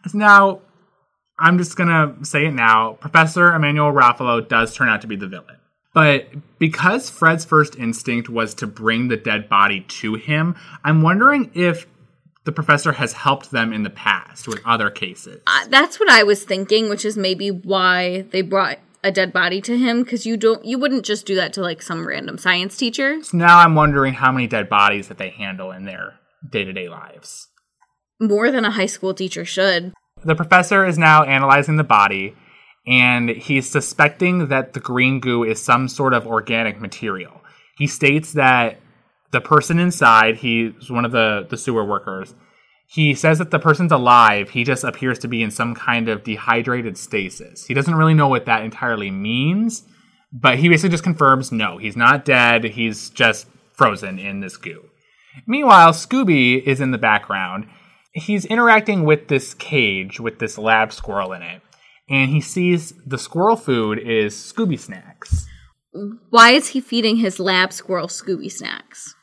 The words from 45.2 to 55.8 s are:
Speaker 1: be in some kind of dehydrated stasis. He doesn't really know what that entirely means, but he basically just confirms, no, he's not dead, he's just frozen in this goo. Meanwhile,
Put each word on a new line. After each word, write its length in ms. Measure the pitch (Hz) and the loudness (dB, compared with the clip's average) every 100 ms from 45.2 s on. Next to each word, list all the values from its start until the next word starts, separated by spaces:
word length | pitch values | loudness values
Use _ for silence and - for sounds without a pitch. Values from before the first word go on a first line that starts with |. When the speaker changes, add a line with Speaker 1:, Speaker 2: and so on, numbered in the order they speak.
| 120 | -6
Speaker 1:
be 140 | 117 | -4
in 80 | 110 | -4
some 240 | 107 120 | -4 -6
kind 340 | 113 - 117 113 | -4 -4 -2 -2
of 140 | 104 | -6
dehydrated 760 | 117 107 - 117 120 123 117 92 | -8 -6 -2 -2 -2 -6 -6 -12
stasis. 720 | - 107 92 - - - - | -8 -6 -6 -12 -20 -20 -6
He 80 | |
doesn't 220 | 131 143 160 | -4 -2 2
really 180 | 160 | 4
know 140 | 156 143 | 4 4
what 180 | 123 - | 0 0
that 160 | 113 | -2
entirely 480 | 110 - 120 110 98 | -2 -6 -4 -4 -6
means, 720 | 95 104 120 147 190 226 - _ _ _ _ _ | -6 -4 -2 -2 0 -2 -6 _ _ _ _ _
but 280 | 123 135 127 | -2 0 2
he 80 | 170 | 2
basically 220 | 160 185 | 4 2
just 120 | 170 | -2
confirms, 480 | 180 160 139 131 131 | -4 0 2 2 -2
no, 280 | 113 104 87 | -4 -4 -6
he's 180 | 107 107 | -10 2
not 280 | 120 139 | 2 4
dead, 380 | 143 127 120 117 | 2 4 4 2
he's 480 | 113 107 113 104 - | -2 -4 -6 -6 -14
just 380 | - 117 107 - _ _ | 0 0 0 -10 _ _
frozen 460 | - 127 101 101 95 | 0 0 0 -10 -10
in 180 | 101 98 | -10 -10
this 180 | 95 - | -12 -14
goo. 280 | 87 80 _ _ _ _ _ - - | -18 -18 _ _ _ _ _ -16 -6
Meanwhile, 440 | 277 277 190 | 0 6 8